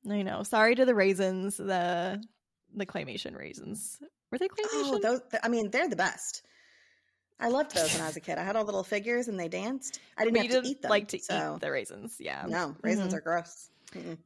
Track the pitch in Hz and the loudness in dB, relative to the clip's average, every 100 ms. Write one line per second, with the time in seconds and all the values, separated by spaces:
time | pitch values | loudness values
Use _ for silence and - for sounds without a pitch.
0 | 214 208 190 - 202 226 220 240 254 226 | -2 -2 0 -2 0 6 6 8 6 8
1 | 190 185 190 185 190 202 196 185 175 175 | 6 6 2 2 -4 -4 -2 0 2 0
2 | 180 196 226 _ _ _ _ 202 190 175 | 0 -4 -8 _ _ _ _ -6 -6 -4
3 | 143 - - - 73 - - 214 - - | -6 -6 -8 -10 -12 -12 -10 -8 -10 -12
4 | 294 _ _ 262 381 - 427 440 285 247 | -18 _ _ -4 -2 -2 -2 0 0 2
5 | 214 247 247 226 233 233 214 240 330 202 | 2 0 -2 -2 0 2 2 0 0 0
6 | 185 - - - _ _ - _ _ _ | 0 -2 -10 -10 _ _ -20 _ _ _
7 | _ _ _ _ 240 262 302 185 156 165 | _ _ _ _ 0 2 2 2 0 0
8 | 160 156 - - 185 220 208 196 185 208 | -2 -6 -6 -4 -2 -2 0 -2 -2 -4
9 | 208 240 240 196 170 175 202 269 - - | 0 0 0 -4 -4 -4 -4 -4 -6 -12
10 | - - 220 226 214 254 254 277 - 208 | -14 0 4 4 4 2 2 -4 2 2
11 | 214 - - 170 156 151 160 135 107 202 | 2 -8 -2 -2 -2 -4 -2 -2 -4 -10
12 | 226 - - 69 170 165 165 160 226 214 | -12 -10 -8 -6 -2 -2 -2 -2 0 2
13 | 190 175 160 170 170 - - _ - 185 | 0 -2 0 -2 -2 -16 -20 _ -18 -14
14 | 170 165 | -12 -12